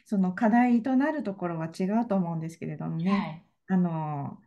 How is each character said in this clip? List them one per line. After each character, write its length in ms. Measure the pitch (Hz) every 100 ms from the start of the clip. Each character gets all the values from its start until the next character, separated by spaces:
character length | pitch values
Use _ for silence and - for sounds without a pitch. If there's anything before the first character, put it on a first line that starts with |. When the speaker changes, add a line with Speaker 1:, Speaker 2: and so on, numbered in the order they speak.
Speaker 1:
そ 140 | - 196
の 140 | 185
課 180 | 180 233
題 320 | 233 247 233
と 120 | 262
な 160 | 262 302
る 140 | 302
と 100 | 214
こ 140 | 190 175
ろ 100 | 165
は 80 | 160
違 180 | -
う 220 | 185 214 240
と 80 |
思 200 | 196 170
う 20 | 165
ん 40 |
で 80 | 160
す 80 | -
け 80 | 160
れ 100 | 156
ど 100 | 160
も 100 | 165
ね。 140 | 185
Speaker 2:
は 60 | 202
い。 280 | 165 160 _ _ -
Speaker 1:
あ 60 | 185
の、 640 | 175 160 156 143 143 -